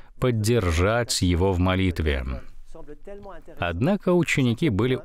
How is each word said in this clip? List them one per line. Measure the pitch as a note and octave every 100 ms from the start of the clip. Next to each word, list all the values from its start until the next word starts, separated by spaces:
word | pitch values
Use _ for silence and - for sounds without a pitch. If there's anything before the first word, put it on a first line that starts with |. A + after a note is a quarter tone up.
| - -
поддержать | B2+ A2+ G#2 A#2+ F2+ E2 F#2+ A#2 A#2 -
его | F2+ E2+ F#2+
в | F2+
молитве. | F#2 F#2 F#2 E2+ D#2 C2+ C2 B1 - - - D#3+ C#3+ D3+ - G3+ G3+ E3 D#3+ D#3
Однако | F2 F2 C3+ G3+ -
ученики | F3 E3 - B2+ A2+ E3
были | F#2+ B2+ B2+